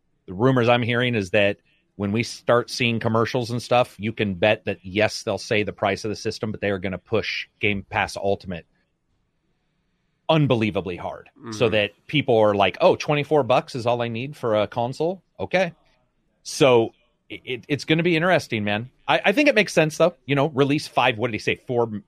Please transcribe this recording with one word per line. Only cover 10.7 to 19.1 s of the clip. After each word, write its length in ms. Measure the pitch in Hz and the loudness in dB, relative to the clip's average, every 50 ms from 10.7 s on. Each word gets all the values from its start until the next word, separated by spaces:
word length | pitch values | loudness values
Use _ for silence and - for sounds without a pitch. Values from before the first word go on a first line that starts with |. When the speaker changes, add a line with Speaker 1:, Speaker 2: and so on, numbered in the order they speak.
| 82 101 85 95 87 | 0 -2 -4 -4 -6
Speaker 1:
hard, 320 | 85 - 90 76 - - _ _ - - 117 | -8 -8 -10 -12 -12 -16 _ _ -18 -14 -8
so 140 | 110 110 127 | -2 0 0
Speaker 2:
Mm-hmm. 80 | 110 104 | 2 2
Speaker 1:
that 180 | 107 104 104 - _ _ | 2 0 0 -4 _ _
people 300 | - - 147 117 - 120 110 | -2 -2 0 2 4 4 4
are 160 | 107 104 104 | 4 4 4
like, 220 | 101 98 92 - - | 4 2 2 2 4
"Oh, 140 | - 185 127 | 4 4 4
twenty-four 480 | - - - 151 147 139 - 156 147 127 | 2 0 -2 -2 -2 0 0 2 2 2
bucks 320 | 110 123 147 156 - - | 2 2 0 0 -4 -8
is 100 | 131 110 | -4 -2
all 160 | 120 120 120 | -2 0 -2
I 60 | 120 | -2
need 280 | 117 113 113 127 147 147 | -4 -6 -8 -10 -10 -10
for 240 | - - 117 107 107 | -6 -2 0 0 0
a 60 | 104 | 0
console." 540 | 98 - 123 117 123 131 - 151 170 196 180 _ _ _ - | 0 -2 -4 -6 -4 -4 -4 -4 -4 -6 -8 _ _ _ -12
Okay. 340 | 92 - - 180 190 175 - _ _ _ _ _ _ _ _ _ _ _ _ _ - | -6 -2 0 0 0 -2 -6 _ _ _ _ _ _ _ _ _ _ _ _ _ -16
So 500 | - - - 156 135 123 117 113 101 - _ _ _ _ _ _ - | -6 0 4 6 6 6 6 4 2 -4 _ _ _ _ _ _ -20
it, 120 | 107 - - | -20 -16 -12
it, 200 | - 127 117 - | -10 -10 -8 -6
it's 180 | - 147 127 - | -4 -6 -4 0
gonna 180 | - 156 165 160 | 0 0 2 2
be 120 | 180 170 | 0 0
interesting, 480 | 156 165 185 180 151 - - 123 110 104 | 0 2 2 0 0 0 -2 -6 -4 -2
man. 260 | 104 104 107 120 - _ _ _ | -2 -4 -4 -6 -10 _ _ _
I, 140 | - | 0